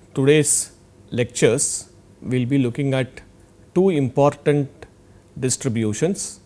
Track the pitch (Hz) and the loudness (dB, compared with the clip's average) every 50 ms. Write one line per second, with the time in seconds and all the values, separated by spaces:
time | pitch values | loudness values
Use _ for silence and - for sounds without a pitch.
0 | - - - 139 135 139 151 156 143 - - - - - - - - - - - | -18 -10 -4 0 4 4 4 4 4 2 0 -2 -2 -6 -12 -20 -20 -20 -20 -20
1 | - - - 117 123 - - - 165 120 110 147 - - - - - - - - | -16 -8 -4 -4 -4 -4 -2 2 2 2 2 2 -2 -4 -6 -8 -12 -14 -20 -20
2 | - - - - - - 127 127 123 117 143 139 127 120 113 - 143 139 131 131 | -20 -20 -20 -14 -8 -4 -2 -2 -2 0 0 0 0 0 -2 -2 -2 -2 0 -2
3 | 127 - - - - - - - - - _ _ - - - 175 185 196 175 143 | -2 -4 -8 -20 -20 -20 -20 -20 -20 -20 _ _ -14 -4 0 2 2 2 2 2
4 | 135 120 - 143 139 143 147 - - 151 147 147 139 139 - - - - _ _ | 0 0 2 2 2 2 2 0 -2 0 0 0 0 -4 -8 -18 -20 -20 _ _
5 | - - - - _ _ - - 131 131 - - - 135 107 117 110 107 104 - | -20 -20 -20 -20 _ _ -10 -6 -4 -4 -4 -2 -4 -4 -2 -2 -2 -2 -2 -2
6 | 151 175 196 - - - - - _ | -2 -2 -2 -4 -8 -12 -14 -18 _